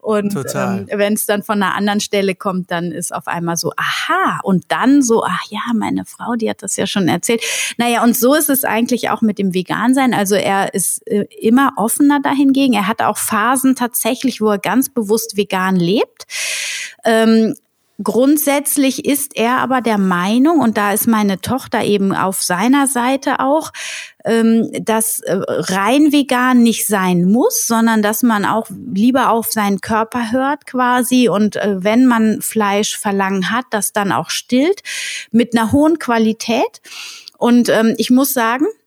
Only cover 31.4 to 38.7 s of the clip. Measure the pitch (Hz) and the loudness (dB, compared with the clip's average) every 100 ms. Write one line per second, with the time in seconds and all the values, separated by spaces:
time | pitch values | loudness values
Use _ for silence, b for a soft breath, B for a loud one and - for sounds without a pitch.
31.4 | 214 - 214 196 190 226 254 233 220 208 | 0 0 -4 -2 0 4 4 4 2 0
32.4 | - 220 202 202 208 - 214 196 190 196 | -4 -2 0 0 -2 -4 -4 -2 0 -2
33.4 | 185 226 254 220 196 214 196 123 165 - | -2 -4 -4 -6 -4 -4 -2 -2 -4 -8
34.4 | - 247 302 403 B B B B B 220 | -2 0 2 -2 B B B B B 0
35.4 | 233 233 226 285 311 330 - 233 220 220 | 2 0 2 2 2 2 0 2 2 0
36.4 | - 233 440 - B B B B B _ | -2 -2 -2 -4 B B B B B _
37.4 | 240 240 233 175 226 - 226 254 269 - | 2 4 4 2 2 0 2 2 2 0
38.4 | 226 247 330 | -2 0 -4